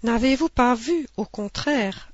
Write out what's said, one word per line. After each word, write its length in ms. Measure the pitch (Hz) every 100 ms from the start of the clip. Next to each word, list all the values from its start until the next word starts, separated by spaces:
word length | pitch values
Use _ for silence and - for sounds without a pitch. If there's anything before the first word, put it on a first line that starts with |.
N'avez-vous 460 | 226 233 254 269 320
pas 260 | - 247
vu, 320 | 240 233 339 269 -
au 80 |
contraire, 840 | 214 - 202 - - 285 202 - -